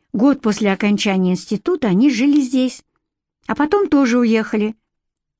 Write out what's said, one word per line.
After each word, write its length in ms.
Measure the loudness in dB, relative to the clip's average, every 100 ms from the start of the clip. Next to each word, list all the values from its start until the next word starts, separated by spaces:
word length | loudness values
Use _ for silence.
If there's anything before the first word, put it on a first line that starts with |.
| _
Год 300 | -2 0 0
после 280 | -2 -2 -2
окончания 640 | 0 0 0 0 0 0
института 560 | -2 -4 -6 -4 -2 0
они 220 | 2 2
жили 300 | 2 2 2
здесь, 420 | 0 0 -2 -4 _ _ _ _ _ _ -8
а 80 |
потом 340 | -4 0 0 2
тоже 300 | 2 2 2
уехали. 580 | 2 0 -2 -2 -4 -6 _ _ _ _ _ _